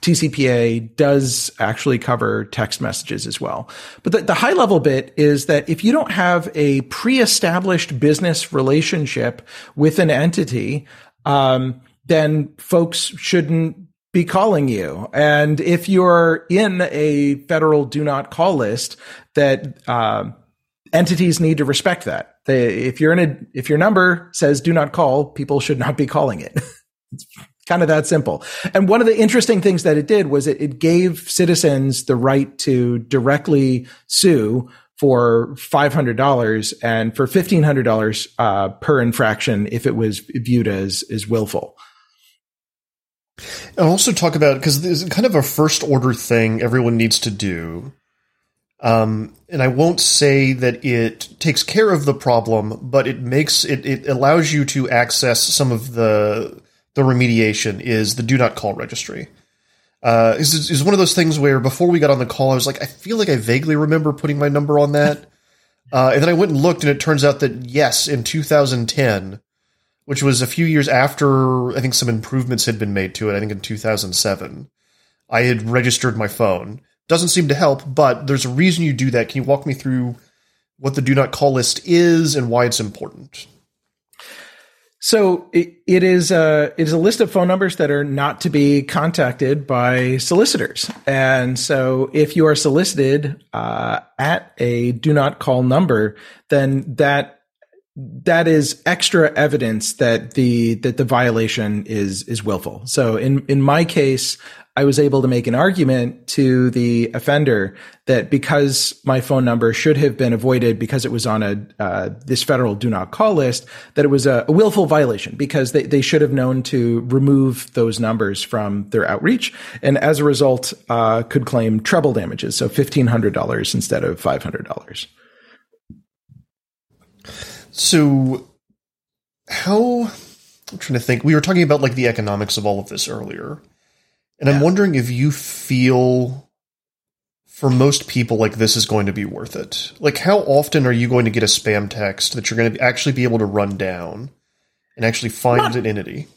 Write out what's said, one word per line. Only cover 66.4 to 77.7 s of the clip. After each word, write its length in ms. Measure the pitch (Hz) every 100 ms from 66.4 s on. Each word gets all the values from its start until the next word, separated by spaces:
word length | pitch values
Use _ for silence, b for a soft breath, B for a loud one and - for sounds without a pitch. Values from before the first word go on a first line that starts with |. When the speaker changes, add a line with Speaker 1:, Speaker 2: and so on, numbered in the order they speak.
| 196
Speaker 2:
and 80 | 147
looked, 220 | 160 170
and 80 | 151
it 100 | 143
turns 240 | - 151
out 160 | 143 135
that, 120 | 139 120
yes, 420 | 123 131 139 - -
in 160 | 139
two 200 | 113 160
thousand 440 | 147 151 139 127 117
ten, 520 | - 131 104 95 101 _ _ _ _ _ _
which 180 | - 135
was 200 | 139 123
a 40 | 123
few 200 | - 165
years 220 | 156 131
after, 840 | 127 139 143 143 135 131 127 123
I 60 | 131
think 140 | 127
some 140 | 123 123
improvements 560 | 113 110 131 123 120 107
had 120 | 110
been 140 | 107
made 220 | 98 95
to 160 | - 107
it, 60 | 101
I 40 |
think 120 | 107
in 80 | 101
two 180 | - 107
thousand 340 | 110 104 98
seven, 560 | 90 107 95 76 71 69 _ _ _ _ _ _
I 120 | 117
had 280 | 123 117 110
registered 480 | 123 127 120 127 107
my 100 | 107
phone. 540 | - 110 90 - 110 _ _ _
Doesn't 220 | 165 170
seem 200 | 185 156
to 60 |
help, 280 | 139 165